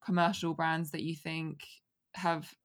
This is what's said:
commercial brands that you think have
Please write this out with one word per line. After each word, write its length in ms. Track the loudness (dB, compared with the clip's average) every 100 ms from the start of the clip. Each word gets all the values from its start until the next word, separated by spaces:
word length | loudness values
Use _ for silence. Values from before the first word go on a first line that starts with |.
commercial 480 | 0 4 4 4 0
brands 380 | 2 2 2 -2
that 100 | -4
you 120 | -4
think 500 | -4 -6 -4 -6 -8 -14 -20 _ _ _
have 340 | -2 0 0 -4 -18